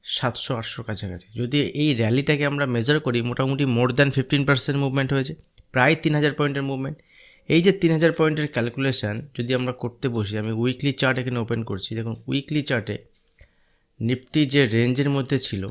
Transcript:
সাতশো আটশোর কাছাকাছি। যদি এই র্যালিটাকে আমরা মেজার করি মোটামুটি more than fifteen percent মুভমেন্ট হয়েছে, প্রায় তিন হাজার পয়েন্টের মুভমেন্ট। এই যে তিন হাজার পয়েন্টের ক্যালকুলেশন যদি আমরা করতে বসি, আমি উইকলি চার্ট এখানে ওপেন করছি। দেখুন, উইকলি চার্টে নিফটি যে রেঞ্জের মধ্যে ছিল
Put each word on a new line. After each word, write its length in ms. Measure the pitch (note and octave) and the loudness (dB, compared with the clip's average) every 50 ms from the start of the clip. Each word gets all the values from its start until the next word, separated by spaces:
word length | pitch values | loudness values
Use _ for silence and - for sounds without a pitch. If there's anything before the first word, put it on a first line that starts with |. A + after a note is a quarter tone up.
| _ - - | _ -6 -6
সাতশো 340 | - - B2 A2+ - - - C#3 A#2 | -2 -2 -2 -2 -4 -6 -4 -4 -6
আটশোর 240 | A2 - - - A#2 - | -6 -8 -10 -10 -8 -8
কাছাকাছি। 380 | A2 F#2+ - G2 F2+ F2 - _ G#2+ A#2 | -6 -6 -6 -8 -8 -10 -12 _ -6 -6
যদি 180 | A#2+ A#2+ A#2+ D3 C3+ F2+ - C#3+ | -4 0 0 0 0 0 -2 0
এই 60 | D3+ D#3 C#3 A2+ | 0 0 2 2
র্যালিটাকে 440 | A2+ G#2+ A#2+ C3+ C#3+ - D3+ C#3 D3 C#3+ | 2 2 2 2 2 2 0 0 0 -2
আমরা 140 | C#3+ C#3+ C#3+ C3 A#2+ | 0 0 -2 0 0
মেজার 240 | A#2 A2+ B2 D3 D#3 D3+ | 0 2 2 0 2 2
করি 120 | C3+ A#2+ A#2+ A#2 A#2+ | 0 0 0 0 -2
মোটামুটি 340 | A#2+ - C3+ C3+ C#3 C3+ D3 C3+ A#2+ | -2 0 0 0 0 0 0 2 4
more 160 | A#2 B2 B2 B2 C3+ | 2 2 2 4 4
than 100 | C#3+ C#3 C3 | 2 4 4
fifteen 260 | C#3 B2+ - D3+ C#3 C#3 C3+ | 0 0 2 0 0 4 4
percent 300 | C#3+ B2+ - - C#3 C#3 C#3 | 2 2 2 0 0 0 0
মুভমেন্ট 260 | C3+ C3 C#3 C3+ C3 C#3 | 0 0 0 0 0 0
হয়েছে, 180 | C3+ C3 C#3 D#3 - - _ _ - _ _ | -2 -2 -4 -8 -12 -16 _ _ -20 _ _
প্রায় 220 | - C3 B2 C#3+ E3 D#3 | 0 2 4 4 4 2
তিন 100 | - D#3+ D3+ D3+ | 2 0 2 2
হাজার 140 | D3 D3 C#3 C#3+ | 2 2 2 2
পয়েন্টের 260 | D3 C#3+ C#3 C#3 C#3 C#3 | 0 0 0 -2 -4 -4
মুভমেন্ট। 260 | C3+ C3 C3+ C#3+ D3+ - _ _ _ - - - - _ _ - - | -4 -4 -6 -8 -8 -12 _ _ _ -20 -20 -20 -20 _ _ 2 2
এই 60 | E3 E3+ | 4 6
যে 60 | G3 F#3+ G3 | 4 4 4
তিন 100 | - E3 D#3+ | 4 2 4
হাজার 160 | D#3 E3 E3 D#3+ - | 6 4 2 4 4
পয়েন্টের 300 | E3 D#3 D#3 D3+ D3+ C#3+ - | 2 2 2 0 -2 -2 -2
ক্যালকুলেশন 600 | A#2+ A#2 A#2+ A#2 - C3+ C3+ B2+ - - G#2 G#2 A#2 D3 - _ | -2 -2 -2 -2 -2 -2 0 0 0 -2 -4 -4 -6 -8 -10 _
যদি 140 | - A#2+ A#2+ C3 B2 | -8 -4 -2 0 0
আমরা 140 | B2 B2+ B2+ - | 0 -2 -4 -4
করতে 240 | - B2 - _ - C3+ A#2 | -8 -8 -8 _ -4 -2 0
বসি, 200 | A2+ G#2 G2 G#2 A2 | 0 -2 -2 -2 -4
আমি 100 | G#2+ A2 A2+ A2 | -2 -2 -2 0
উইকলি 280 | A#2+ B2+ B2+ - - C#3+ C3+ - | 0 0 -2 0 -2 -2 0 2
চার্ট 160 | - C3 B2+ B2+ | 0 0 0 0
এখানে 160 | B2 B2+ B2 A#2+ A2+ | -2 -2 -2 -4 -2
ওপেন 160 | G#2 A#2+ A2+ A2+ - | -2 -2 -4 -2 -4
করছি। 200 | G#2 F#2+ - - A#2 A2 | -6 -6 -6 -6 -6 -6
দেখুন, 160 | A2+ A#2 A2 - - C3 | -4 -6 -8 -8 -6 -4
উইকলি 300 | C3 C#3 C3+ - D3+ D3+ C#3 - | -4 -4 -4 -2 -4 -4 -2 0
চার্টে 260 | C#3 A#2 G2+ - G#2 - - _ _ _ _ _ - _ - _ _ _ _ _ _ _ _ _ _ _ A2 A2+ | -2 -2 -2 -4 -8 -8 -10 _ _ _ _ _ -20 _ -20 _ _ _ _ _ _ _ _ _ _ _ -2 -2
নিফটি 320 | B2+ B2+ - - - D#3 D3+ C3 | -2 -2 -4 -4 0 0 0 4
যে 80 | C3+ C#3+ C3+ A#2 A2 | 4 4 4 4 4
রেঞ্জের 360 | A2+ A#2+ B2 B2+ B2 C#3+ C#3+ C#3 | 2 2 2 2 0 0 0 0
মধ্যে 220 | C#3 C3 C3+ C#3+ C3 - - | 0 0 0 -2 -2 -2 -2
ছিল 160 | - G2 F#2+ G2+ | -6 -6 -6 -8